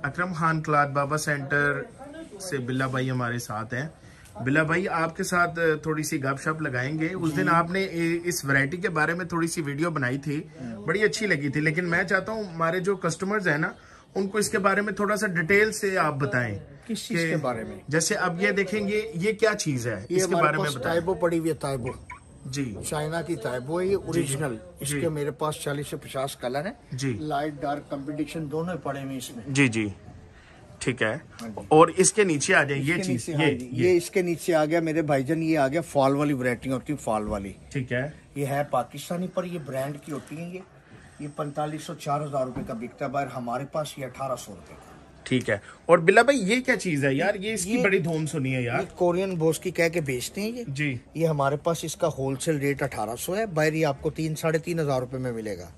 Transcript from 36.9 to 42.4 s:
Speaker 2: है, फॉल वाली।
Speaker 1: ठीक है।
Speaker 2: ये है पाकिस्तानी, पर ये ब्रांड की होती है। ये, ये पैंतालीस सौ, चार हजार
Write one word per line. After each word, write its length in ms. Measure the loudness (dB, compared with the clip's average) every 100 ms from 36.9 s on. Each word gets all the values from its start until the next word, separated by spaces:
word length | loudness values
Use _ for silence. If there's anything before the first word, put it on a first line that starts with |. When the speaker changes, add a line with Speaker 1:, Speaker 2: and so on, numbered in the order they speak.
Speaker 2:
है, 60 | -6
फॉल 260 | -2 -2
वाली। 300 | 0 -4 -6 -12 -8
Speaker 1:
ठीक 200 | -6 -2
है। 220 | -4 -4 -10 -14 -6
Speaker 2:
ये 80 |
है 200 | -2 -2
पाकिस्तानी, 640 | 0 -2 -2 -10 -8 -6 -4
पर 180 | -4
ये 140 | -6 -8
ब्रांड 420 | -6 -6 -6 -8
की 120 | -10
होती 240 | -10 -10 -12
है। 180 | -10
ये, 80 | -12 -16 -20 -20 -20 -20 -12
ये 80 | -12
पैंतालीस 580 | -6 -6 -2 -4 -4 -10
सौ, 80 |
चार 280 | -8 -2 -2
हजार 240 | -2 -2